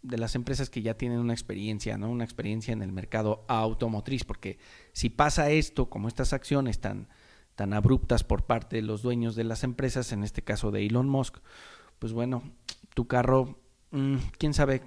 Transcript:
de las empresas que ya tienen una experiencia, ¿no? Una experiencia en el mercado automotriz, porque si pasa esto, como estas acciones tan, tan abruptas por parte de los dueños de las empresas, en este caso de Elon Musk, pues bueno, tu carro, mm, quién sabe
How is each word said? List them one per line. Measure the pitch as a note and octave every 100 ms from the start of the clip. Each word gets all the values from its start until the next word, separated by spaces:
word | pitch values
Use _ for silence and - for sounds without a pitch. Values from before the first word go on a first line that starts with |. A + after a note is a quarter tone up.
de | B2+ A#2
las | A2+ C3
empresas | A#2+ C3 C3
que | -
ya | A2
tienen | A2 B2 A#2+
una | A#2+
experiencia, | A#2 - G2 G#2 G#2+ A2 G#2
¿no? | G#2
Una | A#2+
experiencia | A#2 - G2+ A2 A2
en | A2
el | F#2+
mercado | F#2+ - A2 G#2+ G#2+ -
automotriz, | A#2 A2 A2 A#2 G#2+ G#2 C3+
porque | - - F#2+ - - - -
si | - A#2+
pasa | - D3 D#3+ D3
esto, | D#3 D3 - B2+
como | - G#2+
estas | - C3
acciones | C3+ - C#3+ C3 G#2+
tan, | G#2+ G2+ G#2 - - - _ -
tan | G2+
abruptas | G#2 G#2 C3 - A#2
por | - G2+ -
parte | A#2 A#2 A#2
de |
los | A2 G#2+
dueños | A#2+ A#2+ A#2 A2
de |
las | A2+ A2+
empresas, | C3 A#2+ C3 B2+ A#2+
en | G#2
este | G#2 -
caso | - G#2 G#2+
de | G2+ G#2
Elon | A#2 C3+
Musk, | C3+ B2+ - - - - - - _
pues | A2+
bueno, | A2+ A#2+ B2+ C#3+ - - - -
tu | - A#2+
carro, | B2 B2 C3 C3 - _ _ _
mm, | D3 C3+ C3+ - -
quién | D#3
sabe | D3 C#3+ C3